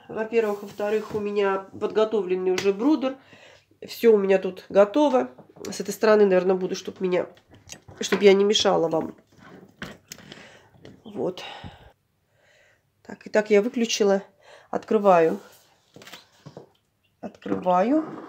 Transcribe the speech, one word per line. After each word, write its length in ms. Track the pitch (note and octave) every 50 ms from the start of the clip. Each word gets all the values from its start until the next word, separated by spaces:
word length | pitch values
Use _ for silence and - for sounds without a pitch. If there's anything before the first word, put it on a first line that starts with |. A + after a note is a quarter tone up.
| - -
во-первых. 540 | - G#3+ A3 A3 A#3 A3+ A3 G#3 G3+ G3+ G#3
Во-вторых, 520 | G3+ - - G#3 G#3 G#3+ G#3+ G#3+ - -
у 40 | G#3+
меня 460 | G3+ G#3 G3+ G#3 G3+ G3 F#3+ F#3+ - - - -
подготовленный 720 | G#3+ - - G#3+ A3 G#3+ A3+ G#3+ F3+ F3+ F#3 F#3 F#3 F#3
уже 220 | F#3 F#3 F#3+ G3 F#3+
брудер. 420 | G3 A#3 D4 D#4 B3+ C4 C4 C4+ - _ _ - - - - - _ _ _ _ _ -
Все 240 | - - - - A3+
у 60 | A3
меня 200 | G3+ G3 F#3+ F#3+
тут 280 | F#3 F#3+ F#3+ F3+ - - -
готово. 600 | F3+ F#3+ G#3 G3+ - D4 D4+ C#4 B3+ B3+ C4 - - - - - _ - - -
С 80 | G3 -
этой 140 | F#3 G#3 G3
стороны, 320 | - A3+ G#3+ G#3+ G#3+ G#3
наверное, 300 | G3 F#3 F3+ F3+ F#3+ F#3
буду, 200 | F#3 F#3 F3 F#3+
чтоб 240 | - - - - -
меня, 280 | F#3+ F3+ F3+ E3+ - - - _ _ _ - - _ - - - _ - - -
чтоб 200 | - - G3+ F#3
я 120 | G3+ G3 F#3+
не 100 | G3 G3+
мешала 460 | G3+ G#3+ - - G3 F3+ E3 E3 D#3+
вам. 260 | E3 D#3 D#3+ - - - _ _ _ _ - - - - - - _ _ - - - - _ _ - - - - - - - - - - _ _ _ _ - - - - _
Вот. 360 | A3+ - - B2+ F3 F#3 - - - - - - - - - - - _ _ _ _ _ _ _ _ _ _ _ _ _ _ _ _ _ _ _ _ _ _ _
Так, 140 | - G#3 - -
итак, 240 | G#3 - G#3+ G#3 -
я 120 | G#3 G3+
выключила. 640 | G3+ B3 - B3 A3+ A3+ - - G#3 G3 G3 G3 - - _ _ _ - - - _ _
Открываю. 680 | - - - - A3 G#3+ G3+ G3 F3+ E3+ E3 E3 G3 G#3 - - - _ _ _ _ _ _ _ _ - - - - - - _ _ _ _ - - - - _ _ _ _ _ _ _ _ _ _ _
Открываю. 800 | - G#3 - _ - G3+ G3 F#3+ F3+ F#3 F3+ F3+ G3+ A#3 D4 D#4+ D#4 - - - -